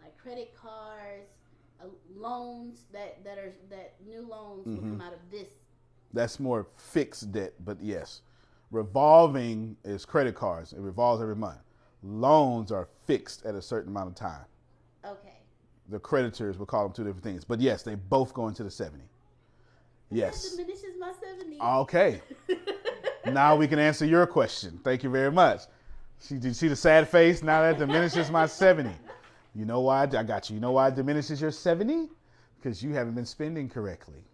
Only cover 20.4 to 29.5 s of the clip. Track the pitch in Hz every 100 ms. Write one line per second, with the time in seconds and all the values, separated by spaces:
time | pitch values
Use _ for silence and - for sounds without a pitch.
20.4 | 381 359 349 392 392 359 359 370 381 370
21.4 | 339 294 - 131 135 170 185 104 - 262
22.4 | - 349 - - 440 - - - - 139
23.4 | 147 151 151 151 151 151 151 170 175 156
24.4 | 113 - 92 85 131 127 135 131 139 165
25.4 | 160 92 - - - - - - - 139
26.4 | 127 117 160 135 165 156 156 175 170 170
27.4 | 156 156 160 151 143 156 170 175 151 165
28.4 | 160 - 190 165 123 85 - - - -
29.4 | _